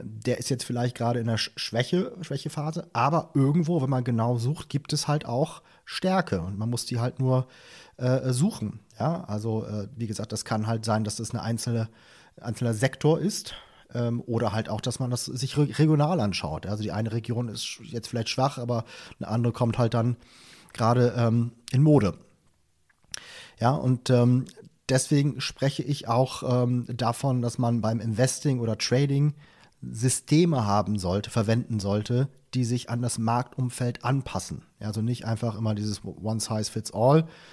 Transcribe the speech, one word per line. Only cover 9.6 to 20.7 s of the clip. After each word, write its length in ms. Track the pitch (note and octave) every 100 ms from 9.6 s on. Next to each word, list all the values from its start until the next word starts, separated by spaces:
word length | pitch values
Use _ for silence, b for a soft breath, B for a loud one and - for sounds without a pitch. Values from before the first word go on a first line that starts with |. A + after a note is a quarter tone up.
äh, 240 | - G#2 G2+ A2
wie 100 | A2+
gesagt, 260 | G2+ G#2+
das 120 | G#2+
kann 220 | - A2 G#2+
halt 180 | A2+
sein, 180 | A2 A2
dass 140 | G#2+ -
das 140 | A2+
eine 120 | A2+
einzelne, 460 | G#2+ A#2 - A#2 A2 B B B B -
einzelner 340 | A2 G#2 A#2+
Sektor 460 | A2 C3+ - D3 E3
ist, 340 | E3+ - - B B B B
ähm, 300 | A#2+ A#2+ A#2+ -
oder 260 | A2+ A2+
halt 160 | G#2+ A2
auch, 120 | G#2
dass 180 | B2+ -
man 120 | B2+
das 140 | B2
sich 320 | - B2+ C3 D3
re-, 220 | C#3+ A#2+
regional 420 | D#3 D#3 D3+ E3
anschaut. 460 | G#2 F2 D2+ D#2 F2+
Also 160 | G#2+
die 100 | G#2
eine 200 | F#2 A2+
Region 360 | A#2 A2 A#2 A#2+
ist 140 | G#2
sch-, 220 | - -
jetzt 240 | A#2 A#2+ -
vielleicht 200 | B2 A2
schwach, 300 | - C3 -
aber 260 | A#2+ A#2 - B B B
eine 100 | -
andere 240 | A2 A#2+
kommt 260 | - A#2 A2
halt 160 | A#2
dann 220 | A#2+ A#2 A#2 B B B B B